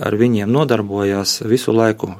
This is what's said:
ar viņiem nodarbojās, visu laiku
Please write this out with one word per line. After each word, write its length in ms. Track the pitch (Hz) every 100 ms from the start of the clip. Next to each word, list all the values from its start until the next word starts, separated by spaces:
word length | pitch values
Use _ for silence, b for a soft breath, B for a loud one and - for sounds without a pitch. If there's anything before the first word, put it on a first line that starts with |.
ar 100 | 107
viņiem 380 | 104 120 113 101
nodarbojās, 960 | 127 151 113 101 101 101 98 98 - 110
visu 260 | 123 -
laiku 440 | 113 113 110 104